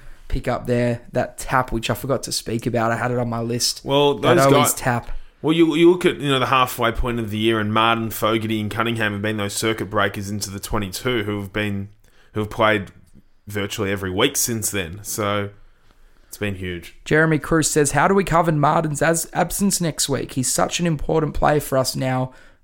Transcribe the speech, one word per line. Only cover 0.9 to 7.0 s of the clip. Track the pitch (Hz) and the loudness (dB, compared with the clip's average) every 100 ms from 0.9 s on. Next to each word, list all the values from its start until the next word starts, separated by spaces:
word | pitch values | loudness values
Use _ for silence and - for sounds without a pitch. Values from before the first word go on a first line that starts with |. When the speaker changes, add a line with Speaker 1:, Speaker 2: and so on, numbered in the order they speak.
| 113 - | -2 -4
Speaker 1:
that | 127 - - | -4 -4 -6
tap, | - 131 123 | -2 0 0
which | 117 120 | -2 -2
I | 113 | -4
forgot | 127 120 | -2 -4
to | - | -4
speak | - - 113 127 | -8 -4 -4 -2
about. | 117 113 | 0 0
I | 113 | 0
had | 123 | -2
it | 123 | -2
on | 117 | -2
my | 117 | -4
list. | 117 120 - - | -4 -2 -2 -4
Speaker 2:
Well, | - 143 143 139 | 0 4 4 4
Speaker 1:
That | 151 165 | 4 6
Speaker 2:
those | 139 | 6
Speaker 1:
Owies | |
Speaker 2:
guys | 143 139 - | 6 4 0
Speaker 1:
tap. | 131 120 - - - - | -2 -2 -4 -8 -8 -4
Speaker 2:
Well, | 143 165 | 0 4
you, | 160 151 | 4 6
you | 170 | 6
look | 180 180 | 6 2
at, | - | 0
you | 143 | 0
know, | 135 | 2
the | 113 | 4
halfway | 131 123 - 117 | 4 2 2 0
point | 110 | 0